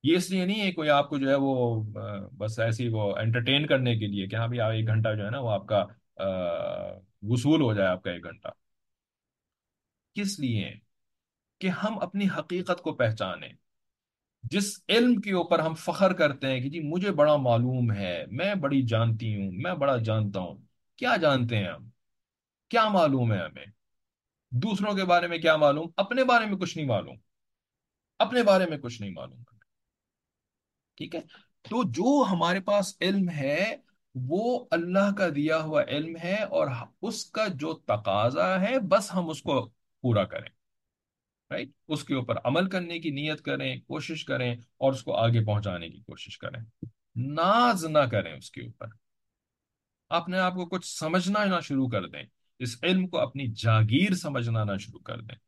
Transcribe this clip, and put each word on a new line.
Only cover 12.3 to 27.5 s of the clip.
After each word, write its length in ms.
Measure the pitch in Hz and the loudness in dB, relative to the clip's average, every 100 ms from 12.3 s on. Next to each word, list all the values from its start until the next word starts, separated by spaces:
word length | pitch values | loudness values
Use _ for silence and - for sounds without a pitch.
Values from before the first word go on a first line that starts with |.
| 160 151 175 190 - | -2 -4 -6 -2 -4
को 120 | 160 | -4
पहचानें। 600 | - 117 107 95 85 71 - _ _ _ _ _ _ _ _ | 0 0 0 -6 -6 -12 -20 _ _ _ _ _ _ _ _
जिस 220 | - 185 196 - - | -4 -2 -2 -6 0
इल्म 300 | 214 247 220 | 4 4 2
के 100 | 202 | 2
ऊपर 280 | 185 170 165 | -2 2 2
हम 120 | 160 160 | 2 -2
फख्र 380 | - 170 190 | -6 2 2
करते 340 | 180 151 131 135 | 4 0 2 -2
हैं 140 | 131 | -2
कि 60 | 131 | -4
जी 100 | 170 | -6
मुझे 300 | 147 175 196 | -4 -2 -2
बड़ा 240 | 160 151 147 | 4 6 6
मालूम 540 | 127 117 123 127 120 | 4 4 2 2 0
है, 340 | 101 95 85 73 | 0 -2 -4 -6
मैं 320 | 127 190 202 | -4 -2 0
बड़ी 200 | 139 139 | 2 2
जानती 500 | 123 113 117 113 117 | 2 2 2 0 -2
हूँ, 180 | 104 98 | -4 -4
मैं 240 | 90 - 123 | -4 -4 0
बड़ा 180 | 139 127 | 0 2
जानता 400 | 110 110 104 98 | 0 0 0 -2
हूँ, 280 | 90 - _ _ _ - | -6 -10 _ _ _ -6
क्या 160 | 247 214 | 0 2
जानते 380 | 160 135 117 110 | 4 2 2 0
हैं 160 | 90 | -2
हम, 200 | 78 113 _ _ _ _ _ _ _ _ | -8 -16 _ _ _ _ _ _ _ _
क्या 160 | 233 220 | 2 4
मालूम 440 | 196 156 135 117 | 4 4 4 2
है 100 | 101 80 | 0 -4
हमें? 260 | 65 71 _ _ _ _ _ _ _ _ | -10 -20 _ _ _ _ _ _ _ _
दूसरों 440 | 123 208 196 208 196 | -2 -2 0 0 0
के 80 | |
बारे 240 | 185 175 175 | 4 4 4
में 120 | 170 | 2
क्या 140 | 160 156 | 4 6
मालूम? 340 | 147 143 165 - | 6 4 -2 -2
अपने 240 | 202 254 | 0 2
बारे 220 | 254 240 214 | 6 4 4
में 120 | 196 | -2
कुछ 180 | 180 160 | -4 -2
नहीं 100 | 143 | 0
मालूम, 300 | 104 78 65 _ _ _ | 0 -2 -16 _ _ _